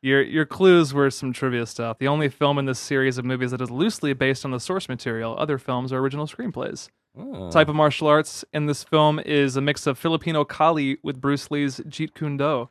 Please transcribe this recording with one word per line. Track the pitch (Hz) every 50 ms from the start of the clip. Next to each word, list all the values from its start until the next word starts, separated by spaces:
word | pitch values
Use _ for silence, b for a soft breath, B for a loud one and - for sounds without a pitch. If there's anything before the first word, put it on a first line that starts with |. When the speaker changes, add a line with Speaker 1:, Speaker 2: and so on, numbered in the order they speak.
Speaker 1:
your, | - 131 135 139
your | 135 - - 160 156
clues | - - - 190 190 180 175 160 139
were | 135 143 143 135
some | 131 - - 131
trivia | 123 - - 131 123 120 117
stuff. | 113 - - 117 117 110 _
The | 131 139
only | 147 151 151 139
film | 127 _ 147 143 143 143
in | 139
this | 135 127 -
series | - - 147 135 131 135 123
of | 127 123
movies | 127 131 123 127 123
that | 127 123
is | 127 117
loosely | 120 127 170 226 208 - - 147 135
based | 127 135 131 135 131 -
on | 139
the | 127 123
source | - - 185 190 - -
material. | 127 120 - 131 117 113 113 113 113 -
Other | 151 151 147 131
films | - - 127 123 127 131
are | 131 131
original | 135 135 135 147 156
screenplays. | 151 - - 240 226 - - 131 - - - - - _ _ _ _ _ -
Speaker 2:
Oh. | 190 269 269 - 95 87
Speaker 1:
Type | 82 165 156 151
of | 151
martial | 156 156 151 139 - 160 151
arts | 147 151 156 - - - - _
in | - 151 151
this | 147 143 - -
film | _ - 156 151 151 151 156 147
is | - 147 147 143 139 123
a | 135
mix | 139 143 147 - -
of | 147 131
Filipino | - - 165 165 156 - 170 160 151 147
Kali | - - - 151 165 170 156 143 135 135 -
with | _ 151 139 127
Bruce | 131 139 143 139 - -
Lee's | 151 147 143 139 131 -
Jeet | - 156 - - 160 156 _
Kune | - 160 151 143
Do. | 139 143 151 156 127 117 127